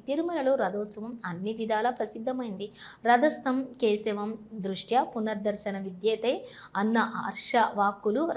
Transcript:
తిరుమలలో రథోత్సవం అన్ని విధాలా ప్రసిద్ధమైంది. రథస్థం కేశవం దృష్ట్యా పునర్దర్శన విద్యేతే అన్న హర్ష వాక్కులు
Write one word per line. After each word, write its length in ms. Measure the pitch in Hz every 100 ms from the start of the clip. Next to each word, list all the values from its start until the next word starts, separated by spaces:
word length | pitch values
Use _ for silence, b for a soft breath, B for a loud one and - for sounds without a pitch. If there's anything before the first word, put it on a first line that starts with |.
| -
తిరుమలలో 460 | 294 339 339 262 269
రథోత్సవం 500 | 196 202 208 214 220 240 180
అన్ని 220 | 170 202 220
విధాలా 320 | 220 214 233 240
ప్రసిద్ధమైంది. 680 | 214 226 226 254 233 185 202 B B B 233
రథస్థం 480 | 240 302 302 269 254 262 -
కేశవం 480 | 226 208 214 208 208 220 - 220 190
దృష్ట్యా 360 | 190 - 240 - 226
పునర్దర్శన 640 | 220 208 208 202 208 196 190
విద్యేతే 460 | 180 214 214 240 311 B B B 190
అన్న 140 | 214 226 208 185
హర్ష 320 | - - - 240 214 202
వాక్కులు 420 | 202 202 214 226 330